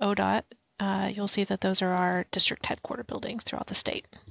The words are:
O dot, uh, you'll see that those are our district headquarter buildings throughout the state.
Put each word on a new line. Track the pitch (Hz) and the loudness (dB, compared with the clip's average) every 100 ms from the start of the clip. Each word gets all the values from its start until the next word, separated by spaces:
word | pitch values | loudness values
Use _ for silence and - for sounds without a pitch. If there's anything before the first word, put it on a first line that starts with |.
O | 202 | 2
dot, | 202 196 214 - - _ - | 4 4 2 -2 -14 _ -4
uh, | 196 196 190 | 0 0 0
you'll | 202 202 | -2 -2
see | - | 0
that | 196 190 | 0 0
those | 190 190 | 2 2
are | 185 | 2
our | 180 180 180 - | 4 2 2 0
district | 190 - - - | 2 2 2 -4
headquarter | - - 247 | -4 -4 -8
buildings | - - - 233 | -6 -6 -6 -6
throughout | - - - | -6 -6 -6
the | |
state. | - - - - - - | -4 -4 -6 -8 -20 -20